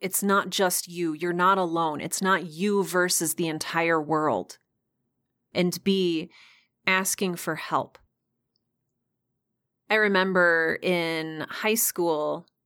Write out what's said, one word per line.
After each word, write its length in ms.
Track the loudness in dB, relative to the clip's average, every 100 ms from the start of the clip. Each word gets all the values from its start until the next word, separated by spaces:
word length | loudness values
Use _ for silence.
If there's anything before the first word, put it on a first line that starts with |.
it's 220 | -6 -2
not 280 | 2 2 2
just 360 | 0 0 0 -4
you. 260 | -4 -4
You're 200 | -2 -2
not 260 | 2 4 4
alone. 420 | 2 0 -2 -2
It's 220 | -6 -2
not 240 | 2 0 0
you 380 | -4 0 2
versus 500 | 2 2 2 0 -2
the 140 | -2 -2
entire 520 | -4 -4 0 2 2
world. 580 | 0 0 0 0 -4 -14 _ _ _ _ _ _ _ _ _
And 300 | -2 -2 0
B, 480 | 0 2 2 0 -4 -12 -20 _ _ _ 0
asking 480 | 0 0 -2 -4
for 220 | -4 -6 -6
help. 420 | -4 -4 -4 -10 _ _ _ _ _ _ _ _ _ _ _ _ _ _ _ _ _ _ 0
I 60 | 2
remember 840 | 4 4 2 4 4 4 2 0
in 640 | 0 0 0 -4 -6 -8 -10
high 260 | -4 0
school, 720 | 0 0 0 0 0 -2 -4 -8 _